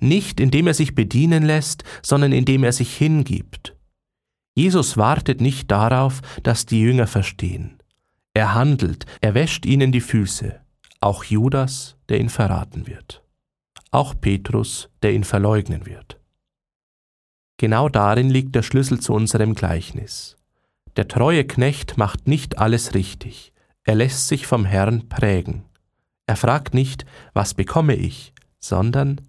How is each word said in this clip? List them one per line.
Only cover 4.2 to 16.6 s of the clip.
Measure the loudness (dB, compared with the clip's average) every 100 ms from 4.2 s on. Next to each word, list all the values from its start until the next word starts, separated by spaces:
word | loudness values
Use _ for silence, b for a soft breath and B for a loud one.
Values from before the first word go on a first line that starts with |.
| _ _ _
Jesus | 0 2 2 2 2
wartet | 2 2 -2 0
nicht | 0 0 0
darauf, | 2 4 2 2 -2 B B
dass | -2 -2 0
die | 2
Jünger | 4 4 2
verstehen. | 0 -2 -4 -6 -6 -10 -14 _ _ _ _ _ 0
Er | 2
handelt, | 2 2 2 0 -4 B B
er | -2
wäscht | 0 -2 -4 0
ihnen | 2 4
die | 2
Füße, | 0 0 -2 -4 -8 -10 _ _ _ _
auch | 0 0
Judas, | -2 0 2 0 -2 -6 -14 -18 -4
der | -2
ihn | 0
verraten | 0 0 0 -4 -10 -12
wird. | -14 -18 -20 _ _ _ _ _ -20 -2
Auch | -2 0 -2
Petrus, | -2 -2 -2 -4 -4 -8 -14 _
der | 0
ihn | 0
verleugnen | 0 0 2 0 -2 -6 -10
wird. | -16 -20 -20 _ _ _ _